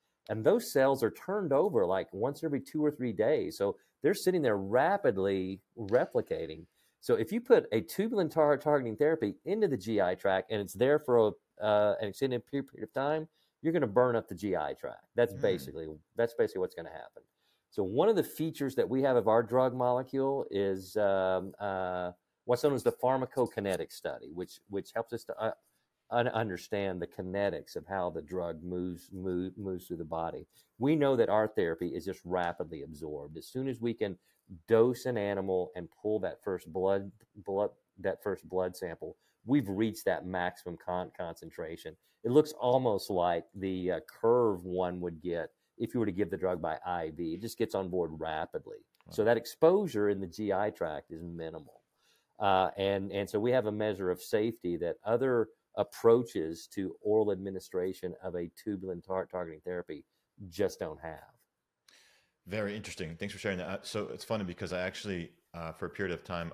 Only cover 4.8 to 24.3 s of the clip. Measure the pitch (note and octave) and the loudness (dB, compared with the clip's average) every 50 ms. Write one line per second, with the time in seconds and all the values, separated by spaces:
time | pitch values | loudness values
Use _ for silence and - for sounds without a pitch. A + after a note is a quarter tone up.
4.8 | C#3+ F3 G3+ G3 - C3+ G#2 F#2+ F#2+ G2+ G2 F#2+ F#2 F#2 G2 F#2+ _ _ _ A#2+ | 4 4 2 2 2 2 2 2 2 2 2 0 0 -2 -6 -8 _ _ _ -10
5.8 | A2 G2 G#2+ B2 - - - B2 - - E2 D#2+ E2 D2+ D#2+ D#2+ E2+ - _ _ | -2 2 2 2 2 2 0 -2 -2 -2 -4 -4 -4 -6 -10 -12 -16 -18 _ _
6.8 | _ _ _ _ - - A#2+ G2+ A2+ - G3 A#3 A#3+ - B3 E3+ - - - A2+ | _ _ _ _ -2 0 2 2 2 0 -4 -4 4 6 6 6 6 4 0 -2
7.8 | - - - - G3+ A3+ B3+ G3+ F3 D3 - E3 D3+ D3 D3 C3 - D#3 D3 C#3+ | -2 -2 -2 -2 -2 0 0 0 0 2 2 4 4 4 4 2 2 2 2 2
8.8 | B2+ A#2 G#2+ A2 C#3+ D#3 D#3+ - A#2+ G#2 F#2+ - - D#3 G3 A3+ G#3+ F3 C#3 G2+ | 2 0 0 0 2 2 2 2 0 -2 -4 -4 -6 -4 -2 0 2 0 0 -2
9.8 | F#2 A2 A2+ G2+ F#2 F2+ F#2 - - G2 F#2+ F#2+ - - A2 G#2 G2+ F2+ - G2+ | -2 0 2 2 2 2 2 0 2 2 2 2 0 0 -2 -4 -4 -4 -2 2
10.8 | B2 C3+ D3 D3+ D3 - B2 A#2 A2 G#2+ - - _ _ _ - G#2 G#2+ G#2 G#2 | 4 4 4 4 4 4 6 6 6 6 4 -2 _ _ _ -2 2 4 6 6
11.8 | G#2 G#2 G2 - A2 G2+ F#2+ - C3+ C3 B2+ A#2+ - _ - C#3 C3+ - - - | 6 4 2 2 -2 -6 -4 -2 -2 0 0 -2 -4 _ -6 -6 -6 -6 -10 -12
12.8 | - - - C3 C3+ C#3+ D#3 D#3 D#3 - _ _ _ _ _ _ - D#3+ E3 F3 | -12 -8 -4 -2 0 0 0 -2 -4 -6 _ _ _ _ _ _ -2 0 2 2
13.8 | C#3 A2 G2 B2 B2 B2+ A#2 A2+ - - G2 E2 G2+ G2+ F#2 E2 D2+ C#2 C#2 - | 2 4 4 6 6 6 4 0 -2 -4 -6 -6 -4 -2 -2 -2 -2 -4 -6 -8
14.8 | - B1+ - - _ _ _ A#2 A#2+ A#2 A2+ B2+ C3 G#2 F#2+ E2 C2+ C2+ C#2 D#2 | -10 -10 -10 -12 _ _ _ 2 2 2 2 0 0 0 0 0 -4 -8 -10 -10
15.8 | D#2+ D#2 D#2 D2+ _ _ _ - A#2 A#2 - - A2+ G#2 - F#2+ F#2 - - - | -10 -10 -10 -14 _ _ _ -2 -2 0 0 0 0 0 0 -2 -4 -4 -6 -8
16.8 | E2 D#2 E2 D2+ - - - - - _ _ _ _ _ _ _ _ _ - - | -12 -12 -12 -14 -16 -16 -20 -20 -20 _ _ _ _ _ _ _ _ _ -4 -4
17.8 | G2 F#2 G#2 C3 F3 G#3+ A3 F3+ - - - - D#3 E3 D3 - C#3+ C3+ C3 B2 | -2 0 2 2 4 4 4 2 0 -2 -4 -4 -4 -4 -4 -4 -4 -2 0 0
18.8 | G#2 F2 B2 C3 C3+ C#3 B2+ A#2+ G2 A2 G#2+ A#2 A#2+ G#2+ A#2+ B2+ B2+ C3 B2 B2+ | 0 2 2 2 2 4 4 4 6 6 6 6 4 4 4 2 4 2 2 0
19.8 | B2 B2 B2 B2 C3 C3 - C3+ C3+ C3+ C#3 C#3 - - - G2 G2+ G2 F#2+ F#2+ | 2 2 2 0 -2 -2 -2 -2 0 0 0 -2 -4 -2 -2 0 0 0 0 -2
20.8 | F#2+ F#2 - G#2+ G#2 G2 G2 F#2+ F#2+ F#2 F#2 F#2 F#2 G2 - - G#2 G2+ F#2+ F#2 | -6 -4 -2 2 2 4 4 4 4 2 2 0 -2 -4 -8 -6 -6 -4 -4 -2
21.8 | F#2 F2+ F2+ F2+ F2+ F2+ F2+ - _ _ _ _ _ - B2 A#2+ - D3 C#3 B2 | -4 -4 -4 -4 -6 -6 -8 -12 _ _ _ _ _ -2 0 2 2 2 2 2
22.8 | - A#2+ A#2 - - B2+ C3 C3 C3 B2 - C3+ B2 A2+ - - G2+ G2+ F#2 E2 | 0 -2 -2 0 2 2 2 2 0 -2 0 0 0 0 0 -2 -2 -2 -2 -2
23.8 | D#2+ - - - - E2+ C2+ A#1+ B1 C2 | -4 -6 -10 -8 -8 -8 -8 -8 -12 -10